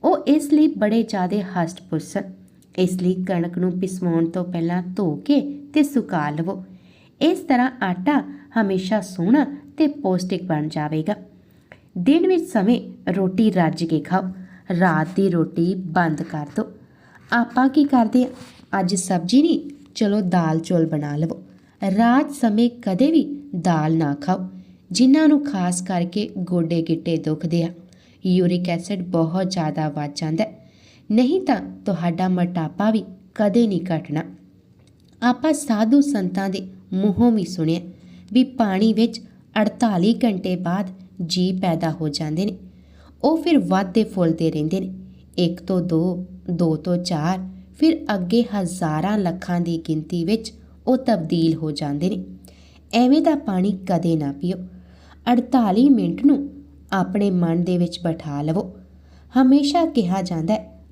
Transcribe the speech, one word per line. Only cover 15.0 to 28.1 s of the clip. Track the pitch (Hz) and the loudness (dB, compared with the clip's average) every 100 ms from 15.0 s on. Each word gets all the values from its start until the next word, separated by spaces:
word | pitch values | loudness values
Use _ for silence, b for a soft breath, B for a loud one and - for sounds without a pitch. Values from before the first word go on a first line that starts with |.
| 160 190 | 0 0
ਦੀ | 196 | 2
ਰੋਟੀ | 170 156 - 170 | 2 0 0 -2
ਬੰਦ | 180 185 160 170 151 | -2 -2 0 0 -2
ਕਰ | - 156 147 | -6 -8 -6
ਦਿਓ। | - 220 - b b b b b | -6 -8 -10 b b b b b
ਆਪਾਂ | 240 240 254 262 | -2 0 2 2
ਕੀ | 277 | 4
ਕਰਦੇ | 285 254 220 247 | 4 4 4 2
ਹਾਂ? | 247 B B B B 196 | 0 B B B B -2
ਅੱਜ | 185 | 0
ਸਬਜ਼ੀ | 196 - 180 165 254 | -2 0 -2 4 4
ਨਹੀਂ, | 330 - - - - | 4 2 -2 -18 -18
ਚਲੋ | - 208 202 | -2 0 2
ਦਾਲ | 185 180 165 160 | 2 2 2 0
ਚੌਲ | 160 175 160 | 0 0 2
ਬਣਾ | 156 147 147 | 0 -4 -2
ਲਵੋ। | 160 - - b b b 196 190 | -2 -4 -14 b b b -2 2
ਰਾਤ | 233 254 294 | 4 4 2
ਸਮੇਂ | - 233 208 240 240 | 0 0 4 2 0
ਕਦੇ | - 185 277 | -4 2 4
ਵੀ | 320 - - - 180 | 4 2 -6 -8 -4
ਦਾਲ | 175 160 151 160 | 0 2 2 2
ਨਾ | 156 | 0
ਖਾਓ। | 143 - 190 185 B B B B | -2 -2 -4 -4 B B B B
ਜਿਨ੍ਹਾਂ | 180 262 294 311 | 2 4 6 6
ਨੂੰ | 294 | 4
ਖਾਸ | 285 196 180 180 | 2 -2 -2 -2
ਕਰਕੇ | - 180 175 208 208 190 | -2 -2 -2 -2 -6 -6
ਗੋਡੇ | 175 180 160 170 | -2 0 0 0
ਗਿੱਟੇ | 165 160 - 160 | 0 -2 0 -2
ਦੁਖਦੇ | 165 156 165 170 | -2 -4 -2 0
ਆ, | 170 - - b b | -2 -6 -20 b b